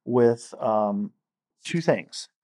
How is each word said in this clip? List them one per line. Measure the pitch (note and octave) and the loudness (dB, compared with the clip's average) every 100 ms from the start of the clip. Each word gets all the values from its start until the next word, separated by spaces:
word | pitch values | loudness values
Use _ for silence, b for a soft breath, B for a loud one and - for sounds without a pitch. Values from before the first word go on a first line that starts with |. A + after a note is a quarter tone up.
with, | - B2 A#2+ A#2 - - | -2 4 4 2 -6 -6
um, | A2+ G#2+ G#2 G2+ G#2 - _ _ _ _ | -2 0 0 -2 -6 -10 _ _ _ _
two | - E3+ | -6 -4
things. | E3 A#2+ E2+ - - _ | 0 0 -2 -16 -18 _